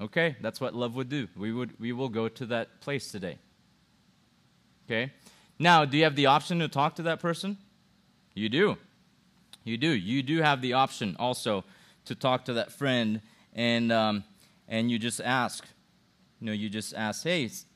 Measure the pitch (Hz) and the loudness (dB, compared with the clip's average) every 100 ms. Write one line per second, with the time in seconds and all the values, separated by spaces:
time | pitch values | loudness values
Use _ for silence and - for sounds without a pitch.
0 | 107 165 165 117 110 - 123 120 120 123 | -6 0 0 -2 -8 -4 -6 -2 -4 -4
1 | 127 147 98 90 107 117 120 - 113 123 | -6 -6 -6 -6 -6 -4 -6 -8 -8 -6
2 | 131 110 113 113 117 117 - _ - 139 | -4 -2 -4 -4 -6 -4 -6 _ -8 -8
3 | - 98 90 - _ _ _ _ _ _ | -8 -10 -10 -10 _ _ _ _ _ _
4 | _ _ _ _ _ _ _ _ - 113 | _ _ _ _ _ _ _ _ -4 -4
5 | 135 - - - _ - 170 165 143 147 | -4 -8 -20 -20 _ 2 8 8 8 4
6 | 156 139 135 147 147 170 156 139 147 - | 4 6 6 6 4 -2 0 0 0 0
7 | 165 156 175 165 190 202 - _ _ _ | -4 -2 -2 -4 -6 -8 -12 _ _ _
8 | _ _ _ 98 107 139 202 - - _ | _ _ _ -4 0 2 2 0 -10 _
9 | _ _ _ _ _ - 117 117 156 120 | _ _ _ _ _ -14 -6 -2 2 0
10 | 90 135 131 165 151 139 127 127 135 - | 0 -2 0 2 2 2 2 2 2 0
11 | 110 82 123 120 117 98 - - - _ | -4 -2 -4 -2 -2 -2 -4 -18 -20 _
12 | - 98 135 127 - 117 120 - 139 123 | -12 -2 0 0 -2 -4 -4 -4 0 2
13 | 110 110 - _ _ - 120 117 117 113 | 0 -2 -8 _ _ -2 0 2 2 4
14 | 110 104 - _ _ _ - 113 117 117 | 2 0 -6 _ _ _ -6 -2 0 0
15 | 117 - 107 127 117 - - _ _ _ | -2 -2 0 0 0 -4 -16 _ _ _
16 | _ _ _ - 113 104 107 107 101 - | _ _ _ -10 -6 -4 -4 -6 -6 -4
17 | 107 101 160 180 110 - - | -4 -4 -2 -2 -2 -8 -18